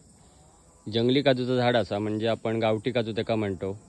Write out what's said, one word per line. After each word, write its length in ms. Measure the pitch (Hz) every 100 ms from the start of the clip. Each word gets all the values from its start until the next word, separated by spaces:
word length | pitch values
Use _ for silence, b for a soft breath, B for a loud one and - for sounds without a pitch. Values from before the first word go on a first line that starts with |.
| - - b b b b b - -
जंगली 300 | 113 120 135
काजूचं 360 | 139 127 123 127
झाड 200 | 123 120
असा, 220 | 98 101
म्हणजे 280 | 107 107 113
आपण 300 | 110 113 113
गावठी 340 | 110 110 123
काजू 200 | 117 113
त्याका 240 | 107 110 113
म्हणतो. 440 | 104 92 95 101